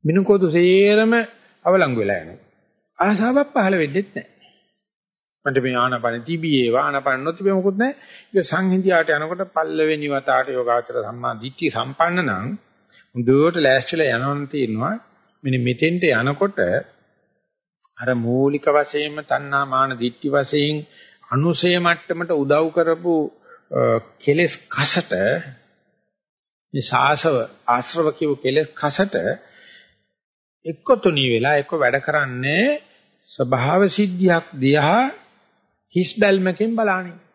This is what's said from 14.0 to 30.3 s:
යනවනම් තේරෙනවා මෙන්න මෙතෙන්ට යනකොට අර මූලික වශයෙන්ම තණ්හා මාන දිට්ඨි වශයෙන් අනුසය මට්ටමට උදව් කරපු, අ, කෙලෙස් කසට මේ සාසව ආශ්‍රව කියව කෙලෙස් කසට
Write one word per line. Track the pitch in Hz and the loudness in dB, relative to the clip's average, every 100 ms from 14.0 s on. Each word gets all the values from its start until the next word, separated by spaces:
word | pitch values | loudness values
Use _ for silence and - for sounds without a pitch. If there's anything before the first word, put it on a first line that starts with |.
| 147 | 0
යනවනම් | 117 135 143 139 | 0 -2 -4 -6
තේරෙනවා | 147 120 110 135 220 _ _ _ _ | -4 -4 -2 -4 -6 _ _ _ _
මෙන්න | 139 127 | -4 -2
මෙතෙන්ට | 120 123 156 175 175 | -2 0 0 0 0
යනකොට | 117 127 143 196 196 90 175 - _ _ _ _ _ _ _ _ _ - - | 2 0 0 -2 0 0 -2 -4 _ _ _ _ _ _ _ _ _ -20 -8
අර | 120 123 | -4 -2
මූලික | 117 123 139 143 156 | 0 2 0 0 0
වශයෙන්ම | 147 143 147 147 147 | 0 0 -4 -6 -8
තණ්හා | 147 131 143 139 139 | -4 -6 -2 -4 -2
මාන | 131 135 123 | 0 -2 -2
දිට්ඨි | 123 - 139 | -6 -4 -2
වශයෙන් | 139 135 151 147 151 147 - - _ - | -2 0 -2 0 -2 -8 -20 -20 _ -6
අනුසය | 127 160 160 180 | -2 0 0 2
මට්ටමට | 175 175 170 - 170 170 | 2 2 -2 -4 -6 -2
උදව් | 160 139 147 160 | -2 2 2 2
කරපු, | 160 165 165 175 165 147 _ _ - _ | 0 0 0 0 0 -2 _ _ -20 _
අ, | 131 120 113 - _ | 0 2 0 -4 _
කෙලෙස් | - 147 170 - - | 0 2 0 -2 -10
කසට | - 143 - - 92 98 156 143 127 _ _ _ _ _ _ _ _ _ _ _ | -2 0 0 -2 -2 0 -2 -6 -20 _ _ _ _ _ _ _ _ _ _ _
මේ | 143 | -6
සාසව | 123 - 135 147 165 135 110 - - | -2 0 2 2 0 0 -2 -8 -2
ආශ්‍රව | 123 123 165 156 | -2 0 -2 -2
කියව | 147 151 139 | -2 -4 -2
කෙලෙස් | 131 139 151 | 0 0 -2
කසට | - 147 139 202 - 90 - - - - - _ _ _ _ _ | -4 -6 -2 -2 -2 -4 -6 -10 -20 -20 -20 _ _ _ _ _